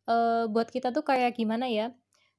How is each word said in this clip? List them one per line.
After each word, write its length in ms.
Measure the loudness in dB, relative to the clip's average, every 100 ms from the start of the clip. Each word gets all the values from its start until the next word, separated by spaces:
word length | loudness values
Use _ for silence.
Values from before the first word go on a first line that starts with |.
| -2
eh, 380 | 2 2 2 0
buat 220 | 0 -2
kita 220 | -2 -2
tuh 120 | -2
kayak 320 | 0 2 2
gimana 320 | 0 -2 -2 -2
ya, 280 | -2 -4 -8 _ _ _